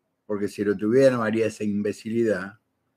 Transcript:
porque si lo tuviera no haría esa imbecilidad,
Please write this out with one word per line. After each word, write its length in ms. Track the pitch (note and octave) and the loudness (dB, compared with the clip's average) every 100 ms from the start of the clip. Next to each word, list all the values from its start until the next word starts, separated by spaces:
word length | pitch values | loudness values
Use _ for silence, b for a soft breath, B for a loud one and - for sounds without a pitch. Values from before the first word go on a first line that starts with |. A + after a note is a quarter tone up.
| _ _ - | _ _ -8
porque 220 | G2+ G2+ | -6 -6
si 160 | - | -2
lo 120 | G#2 G2 | -2 0
tuviera 400 | G#2+ B2+ C3+ B2 | 2 6 4 4
no 80 | |
haría 220 | A2 A2 G#2+ | 0 0 -2
esa 160 | - | -2
imbecilidad, 960 | G#2+ G2+ G#2 G2 A2 A#2 A2+ F#2 G2 A2 _ _ _ | -4 -2 -4 -6 -6 -2 0 0 -6 -16 _ _ _